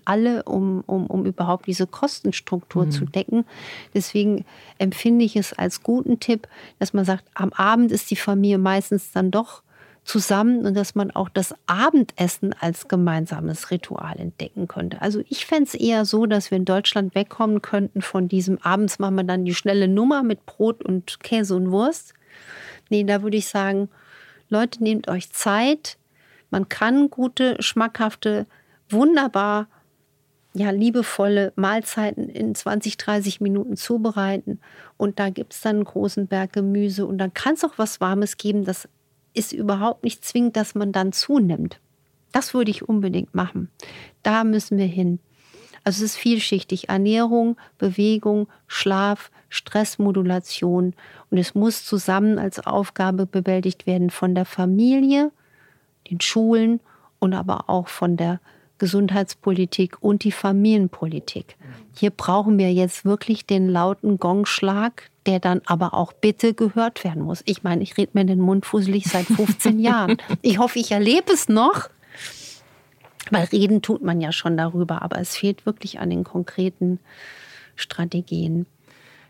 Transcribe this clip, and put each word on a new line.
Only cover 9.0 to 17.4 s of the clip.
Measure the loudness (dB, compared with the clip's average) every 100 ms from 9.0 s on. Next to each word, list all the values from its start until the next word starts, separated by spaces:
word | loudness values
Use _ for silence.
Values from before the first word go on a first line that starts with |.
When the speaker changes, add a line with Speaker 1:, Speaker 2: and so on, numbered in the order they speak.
| -2
Speaker 1:
dann | -2 0
doch | 0 -2 -10 _ _ -20 _
zusammen | -4 -2 2 2 4 2 2
und |
dass | 0 0
man | -2 -2
auch | -2 -2
das | -2 -4 -6 -4
Abendessen | 0 4 4 2 0 -2 -2 -4 -2
als | -4 -4 -2
gemeinsames | 2 2 0 -4 -6 -6 -8 -6
Ritual | -6 -6 -10 -10 -10
entdecken | -10 -10 -10 -8 -8
könnte. | -6 -8 -4
Also | -4 -4 -6
ich | -8 -2
fänd's | 0 0
eher | 0 0 2
so, | 2 2 2
dass | 0 0
wir | 0
in | 0
Deutschland | 0 0 0 0
wegkommen | -2 -4 -2